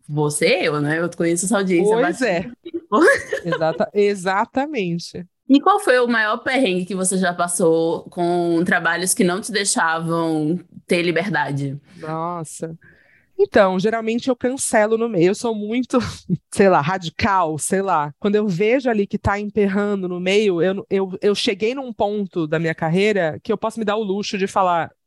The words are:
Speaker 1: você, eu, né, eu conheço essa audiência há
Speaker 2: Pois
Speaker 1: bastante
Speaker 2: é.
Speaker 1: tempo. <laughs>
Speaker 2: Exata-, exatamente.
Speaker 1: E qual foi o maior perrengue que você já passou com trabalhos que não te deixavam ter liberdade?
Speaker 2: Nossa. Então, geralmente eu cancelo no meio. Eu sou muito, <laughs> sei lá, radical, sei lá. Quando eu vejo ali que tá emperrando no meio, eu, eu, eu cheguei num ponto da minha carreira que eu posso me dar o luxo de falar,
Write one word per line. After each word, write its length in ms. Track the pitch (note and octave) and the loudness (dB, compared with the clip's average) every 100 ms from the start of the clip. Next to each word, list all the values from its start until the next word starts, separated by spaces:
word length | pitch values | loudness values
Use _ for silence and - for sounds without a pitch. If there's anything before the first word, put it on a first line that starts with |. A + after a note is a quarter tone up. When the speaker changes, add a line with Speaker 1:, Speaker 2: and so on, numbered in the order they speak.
| - | -8
Speaker 1:
você, 540 | D3 D3 D3+ F3+ E4 | -2 -2 0 2 2
eu, 180 | E3+ D3 | 0 0
né, 180 | D3 D#3+ | 0 -2
eu 100 | E3+ E3+ | -2 -2
conheço 300 | E3+ F3 F#3 | -2 0 0
essa 120 | G#3 | 0
audiência 360 | F#3+ F3 G3+ A3+ | 2 2 2 2
há 40 | |
Speaker 2:
Pois 60 | C4+ | 0
Speaker 1:
bastante 200 | C4 A#3+ | 0 0
Speaker 2:
é. 120 | E3+ | -2
Speaker 1:
tempo. 460 | A#3+ - E4+ E4+ - | -4 -12 -12 -12 -2
<laughs> 540 | G#3+ F4+ - - - F3 | 4 4 4 -2 -6 -4
Speaker 2:
Exata-, 440 | D#3+ D#3+ D#3+ - | -2 -2 -2 -2
exatamente. 1300 | G#3 G3+ G3+ F3+ G3 - C4 C#4+ C#4 F3+ E3+ - F3 F3 _ - | 0 0 0 -2 -2 -2 -2 -4 -2 -4 -4 -8 -14 -16 _ 2
Speaker 1:
E 140 | C#4+ | 4
qual 180 | F#4 G4+ | 4 2
foi 180 | C#4+ B3+ | 4 4
o 80 | A#3+ | 4
maior 300 | A3+ G#3+ A#3 | 2 0 -2
perrengue 460 | C#4 C4 A3 F3+ F3+ | -2 0 0 0 -2
que 80 | F#3+ | -4
você 220 | F#3 F#3 | -2 0
já 160 | F3+ | 0
passou 680 | F3 F3 - F3 E3 E3 D3 - | 0 -2 2 4 4 2 -2 -6
com 520 | F3+ F3 F3 E3+ E3 F3+ | -2 0 2 2 2 2
trabalhos 480 | F#3 E3 E3+ F#3 | 2 0 0 0
que 100 | - | 2
não 160 | F#3 F#3 | 0 0
te 140 | A#3+ | -4
deixavam 1040 | G3+ G3+ A3 E3 E3 E3 E3+ E3 D#3 D3+ F3+ - - - | -4 -2 0 0 0 -2 0 0 0 0 -2 -6 -10 -2
ter 160 | F3 | 0
liberdade? 760 | F3 D#3+ G3 D3+ C#3 C#3+ C#3 C#3+ - F3 | 0 0 -2 -2 -2 -4 -6 -8 -14 -14
Speaker 2:
Nossa. 800 | D#3 D#3+ E3+ F3 D#3 - E3 D#3+ - _ _ _ _ - | -10 -6 -6 -8 -10 -12 -12 -14 -20 _ _ _ _ -2
Então, 380 | G4 A3+ F#3+ F#3 | 2 4 4 2
geralmente 480 | G#3 A3+ A3 A#3 C4+ | 0 -2 -2 -2 -2
eu 80 | B3 | -2
cancelo 640 | B3 C4+ - A3+ G#3+ A3+ | -4 -4 0 2 2 0
no 100 | A#3 | 0
meio. 200 | G3 F3 | 2 2
Eu 60 | G#3 | 0
sou 200 | A#3+ A3 | -4 -4
muito, 420 | G#3 A#3+ A#3+ B3+ | -4 -4 0 0
<laughs> 540 | G#3 - - F3+ _ | -2 -6 -4 -4 _
sei 160 | - G3 | 4 6
lá, 140 | E3 | 6
radical, 760 | C#3 F#3+ E3 - A3+ F#3+ D#3+ D3+ | 2 -2 -6 -2 0 2 0 -2
sei 240 | - F#3+ | -2 -2
lá. 320 | G3 E3 D3 - | 0 0 -2 -4
Quando 160 | G#3 G#3 | 0 0
eu 100 | G#3+ | 0
vejo 440 | E3 G#3+ C4+ B3+ | 0 2 2 2
ali 180 | A3 G3+ | 0 -2
que 100 | G3+ | -2
tá 220 | G#3+ G3+ | -2 -2
emperrando 680 | G#3 A3 G3 G3 G3+ G3+ F3+ | -2 0 0 0 -2 -2 -4
no 100 | F3+ | -4
meio, 420 | F#3 G3+ G#3+ E3+ | 2 2 4 2
eu, 240 | F#3 G3 - | 0 -2 -2
eu, 280 | F#3+ F#3+ G3 | -2 -2 -2
eu 120 | G#3 | 0
cheguei 400 | G3 B3 F#3+ A3 | 0 -2 -2 -2
num 200 | C#4 B3+ | -2 -6
ponto 520 | G#3+ G#3 G#3 F#3+ F3+ D#3 | -2 -2 -2 -4 -2 -2
da 140 | D#3+ | 0
minha 160 | E3 D#3+ | -2 -2
carreira 640 | D#3+ F3+ G#3 G3 D#3+ G2+ | 0 2 2 2 0 -2
que 80 | - | -4
eu 60 | G3+ | -4
posso 220 | A3 A3 | -4 -4
me 60 | G#3 | -2
dar 100 | G#3+ | -2
o 80 | |
luxo 340 | G3+ G3+ G3 G3 | -2 -4 -4 -4
de 80 | F#3+ | -2
falar, 460 | G#3+ F#3 E3+ C3+ _ | 2 2 2 -2 _